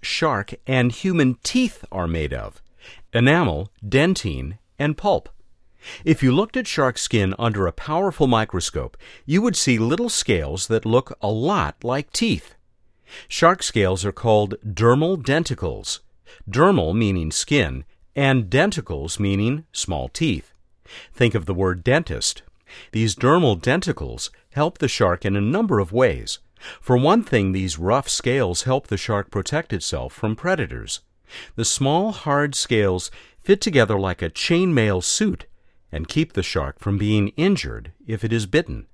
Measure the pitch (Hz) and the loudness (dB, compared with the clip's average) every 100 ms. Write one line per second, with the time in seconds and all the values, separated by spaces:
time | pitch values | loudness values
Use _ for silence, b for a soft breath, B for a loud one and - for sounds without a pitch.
0 | - - 160 120 - - - 131 123 117 | -6 -2 0 0 -4 -10 -2 2 2 0
1 | 185 175 131 123 - 247 254 - - 98 | 0 2 2 2 -2 0 0 -4 -10 -4
2 | 85 82 73 64 52 - - B B B | -2 -2 -4 -6 -10 -16 -20 B B B
3 | B 117 123 165 135 76 101 - 104 131 | B 2 4 4 2 -2 -6 -12 0 2
4 | 165 185 98 67 67 101 _ - 147 151 | 2 0 -2 -6 -8 -12 _ -6 -4 -2
5 | 302 180 - - - - _ B B B | 0 -2 -4 -20 -20 -20 _ B B B
6 | 160 156 131 139 220 254 226 - 131 - | 0 4 4 4 2 -2 -4 0 0 0
7 | - 113 95 - 117 101 90 - - 156 | -2 0 0 0 -2 0 -2 -4 -4 -2
8 | 196 - 139 117 110 90 - 80 60 - | -2 2 2 2 0 -4 -4 -6 -8 -12
9 | B B B 170 233 185 - 117 113 175 | B B B 2 2 0 2 2 2 0
10 | 240 - - 92 73 82 - 113 110 120 | -2 -2 0 0 -2 -6 -2 -2 2 2
11 | - - 104 110 143 202 76 - 120 135 | 0 -6 -2 0 0 0 0 -4 -4 -4
12 | 143 - 233 113 - - _ _ _ _ | -4 -2 0 -2 -6 -20 _ _ _ _
13 | B B B - 165 185 - 113 95 92 | B B B 2 4 4 0 2 2 0
14 | 101 - 117 107 104 107 107 90 117 131 | -4 -2 2 4 2 -4 -8 2 4 6
15 | 165 190 135 147 170 131 87 55 - - | 2 0 0 0 0 -4 -6 -6 -10 -12
16 | - _ B B - 110 180 180 80 107 | -14 _ B B -4 4 4 4 2 0
17 | 107 92 78 - - 147 87 65 - _ | 0 0 -2 -4 0 0 0 -4 -12 _
18 | _ - 139 131 95 127 196 165 - 76 | _ 0 2 2 2 2 2 0 -6 -8
19 | 78 - 101 98 110 147 - - - 78 | -6 -2 0 0 0 -2 -8 -8 -6 -6
20 | 64 - 160 85 - _ _ _ B B | -6 -4 -2 -2 -8 _ _ _ B B
21 | B - 120 110 80 90 95 92 123 147 | B 0 2 2 -2 -2 0 0 0 0
22 | 170 65 - - - _ _ B B 107 | 0 -4 -6 -6 -16 _ _ B B -2
23 | 110 - 123 170 147 92 123 160 175 - | 0 2 2 4 4 2 0 0 -2 -6
24 | 67 57 - b b 143 156 - 135 - | -8 -10 -12 b b -2 -2 0 -2 2
25 | 95 87 104 101 104 180 220 110 90 113 | 0 2 0 0 0 0 2 0 0 2
26 | 127 123 107 - _ _ B B - 123 | 2 2 -8 -12 _ _ B B 0 4
27 | 139 226 214 123 98 95 95 76 90 127 | 4 4 4 2 2 0 -2 -2 0 0
28 | - - 123 135 101 87 131 131 - 98 | 0 -4 0 0 0 -2 -2 -2 -2 -6
29 | - 104 101 101 95 147 - 95 - 71 | -2 -4 -2 -6 -4 -4 -4 -6 -4 -6
30 | 62 - 107 110 175 180 113 123 104 - | -8 -6 -4 -2 -2 -2 -4 -8 -10 -12
31 | _ _ _ B B - 113 - 135 160 | _ _ _ B B -4 -2 0 2 2
32 | 214 196 156 143 147 135 - 113 101 90 | 0 -4 0 0 0 -2 0 2 2 0
33 | - B B B - 196 226 143 107 101 | -4 B B B 2 2 4 4 4 2
34 | 95 90 85 - - 170 185 143 107 92 | 0 -2 -6 -4 0 2 2 2 2 0
35 | - - 214 - - - _ _ - 76 | 0 0 0 -2 -10 -20 _ _ -12 -10
36 | - 151 160 - 87 85 69 - 104 101 | -4 -2 -2 -2 -2 -4 -4 -6 -2 0
37 | 104 107 101 - 180 190 - - - - | 2 2 0 0 2 2 -2 -10 -14 -16
38 | - 110 113 113 101 147 170 117 - | -8 -6 -2 -2 0 0 0 -8 -12